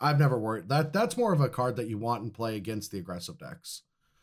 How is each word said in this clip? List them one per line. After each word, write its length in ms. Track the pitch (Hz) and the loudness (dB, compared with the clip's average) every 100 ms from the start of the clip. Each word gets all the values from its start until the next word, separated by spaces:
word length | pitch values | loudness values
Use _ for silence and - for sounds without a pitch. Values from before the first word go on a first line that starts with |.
I've 160 | 143 147 | 2 6
never 180 | 143 123 | 6 4
worried. 280 | 110 110 90 | 0 -2 0
That, 240 | 143 147 | 0 2
that's 220 | 185 233 240 | 2 2 2
more 140 | 226 | 2
of 100 | 165 | 4
a 80 | 135 | 2
card 260 | - 123 117 | 2 0 0
that 120 | 113 | -4
you 120 | 104 | -2
want 240 | 117 117 | -2 -2
and 100 | 117 | -4
play 220 | 104 113 110 | -4 -4 -2
against 340 | 95 107 - | -4 -6 -6
the 60 | 98 | -8
aggressive 400 | 87 87 - 78 | -6 -8 -10 -12
decks. 460 | - - - - - _ _ _ | -16 -16 -14 -16 -16 _ _ _